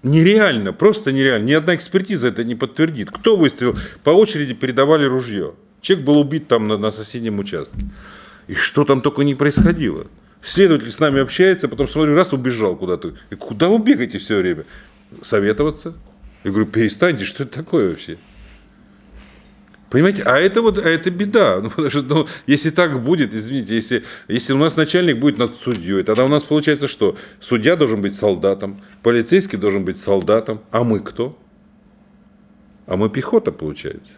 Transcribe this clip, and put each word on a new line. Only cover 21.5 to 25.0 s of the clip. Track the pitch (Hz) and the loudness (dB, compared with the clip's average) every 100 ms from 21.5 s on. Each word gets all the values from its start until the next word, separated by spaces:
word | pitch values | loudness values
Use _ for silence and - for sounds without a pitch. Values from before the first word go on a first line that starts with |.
| 92 | 2
Ну, | 110 | -2
потому | - 143 | -4 -2
что, | 143 | -2
ну, | 131 151 - - - | 0 -2 -2 -8 0
если | 139 160 | 0 2
так | 160 170 135 | 0 0 0
будет, | 117 170 120 | -2 0 0
извините, | 110 110 135 101 113 | -4 -6 -8 -2 -4
если, | 110 120 - - - | -2 -4 -4 -20 -6
если | 113 - | -6 0
у | 135 | 0
нас | 156 160 | 2 2
начальник | 151 180 | 0 2